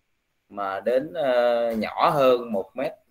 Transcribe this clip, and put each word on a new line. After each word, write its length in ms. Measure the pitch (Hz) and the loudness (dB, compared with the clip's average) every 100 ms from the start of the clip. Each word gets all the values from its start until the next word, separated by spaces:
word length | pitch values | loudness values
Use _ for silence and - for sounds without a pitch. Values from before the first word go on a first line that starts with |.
| _ _ _ _ _ | _ _ _ _ _
mà 320 | 101 98 95 | -8 -6 -4
đến, 320 | 101 127 151 | -2 0 -2
ờ, 600 | 175 143 123 120 117 117 | -4 0 2 2 2 0
nhỏ 380 | 113 92 - 147 | -2 -4 0 2
hơn 420 | 156 131 120 117 | 4 4 2 0
một 180 | 104 92 | -6 -6
mét 180 | - 139 - _ | -8 -10 -10 _